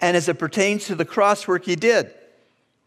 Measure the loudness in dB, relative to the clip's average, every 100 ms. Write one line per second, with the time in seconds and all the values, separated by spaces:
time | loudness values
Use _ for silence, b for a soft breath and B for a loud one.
0 | 0 2 0 -4 -4 0 0 0 -4 -6
1 | -4 2 2 2 -2 -4 -2 -2 2 2
2 | 0 -10 -20 _ _ _ _ _